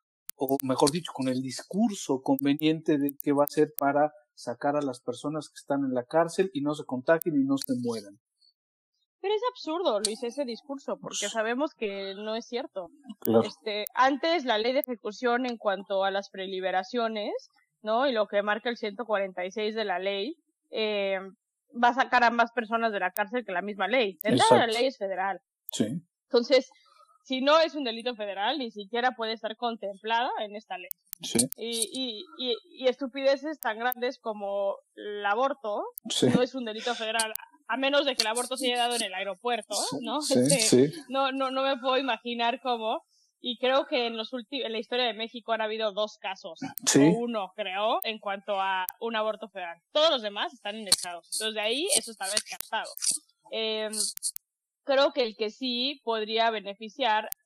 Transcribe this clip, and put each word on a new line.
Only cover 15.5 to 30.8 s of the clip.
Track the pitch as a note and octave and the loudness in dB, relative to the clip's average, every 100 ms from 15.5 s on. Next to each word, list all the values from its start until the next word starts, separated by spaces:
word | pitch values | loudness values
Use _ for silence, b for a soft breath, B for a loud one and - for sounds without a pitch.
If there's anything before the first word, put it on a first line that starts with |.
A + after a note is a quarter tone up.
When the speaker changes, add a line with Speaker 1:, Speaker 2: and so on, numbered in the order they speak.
| A#3 | -2
Speaker 2:
cuanto | G#3+ F#3+ G3 G3 | -2 -2 0 0
a | F#3+ | 2
las | G3 G3 | 0 -4
preliberaciones, | G3+ F#3+ F#3 F#3 F#3 F#3+ A#3+ A3+ G#3+ A3 A#4 - _ _ _ | -8 -6 -4 0 0 0 -2 -2 -2 -4 -6 -10 _ _ _
¿no? | G#3+ A3+ C#4 | 0 2 2
Y | |
lo | A3+ G3+ | 2 2
que | G3+ | 2
marca | G#3 G#3 B3 | 2 0 -2
el | A#3+ | -2
ciento | G#3+ G3+ A3+ | -4 -6 -2
cuarenta | G3+ G3 F#3 F#3 | 0 0 -4 -6
y | |
seis | A3 G#3+ A3 | -2 -2 -2
de | G3+ | -2
la | F3+ | 0
ley, | F#3+ G3 A3 F4 _ _ - | -2 -2 -4 -8 _ _ -8
eh, | - G#3+ G#3 G3 F#3+ F#3+ - _ _ _ | -2 0 0 0 -2 -4 -16 _ _ _
va | A#3+ A#3+ | 2 4
a | |
sacar | A#3+ A#3+ B3 | 4 4 6
a | A#3 | 6
más | A#3+ A#3 | 6 2
personas | - A3 A3+ A3+ | 0 0 0 2
de | G3+ | 0
la | F3+ | -2
cárcel | G3 G3+ B3 G#3+ | 0 -2 -2 -4
que | |
la | F3+ | -4
misma | G3 G3+ F#3+ | -4 -2 0
ley. | C4 G#3 F#3 | 2 0 -2
De | G#3 | 2
entrada, | - A4 - | 6 8 8
la | A#3 | 6
Speaker 1:
Exacto. | A3 | 2
Speaker 2:
ley | C4 | 0
es | - | -2
federal. | F#3+ F3+ F#3+ F3+ _ _ - | -6 -2 -4 -4 _ _ -10
Speaker 1:
Sí. | - A3 E3 - _ - | -2 -2 -4 -10 _ 0
Speaker 2:
Entonces, | A#3+ A#3 B3+ B3+ b b b b b | 0 4 4 2 b b b b b
si | - C4 | -6 0
no | C4+ D#4+ | 6 6
es | D#4+ D4 | 6 0
un | |
delito | B3+ A3+ A#3 A3 | -4 -4 -6 -4
federal, | G#3 F#3+ G#3+ D4+ | -6 -2 -2 -2
ni | A#3 | -4
siquiera | G#3 G3 A#3 B3+ A#3+ | -8 -4 0 0 0
puede | A3 | -4
estar | A3 A3 A3 | -4 -6 -4
contemplada | A#3+ A3+ G3+ G3 A3 A#3 B3 A4+ | -4 -4 -8 -8 -2 0 0 -2
en | G#3+ G3+ | -6 -10
esta | - | -10
ley. | F3+ | -12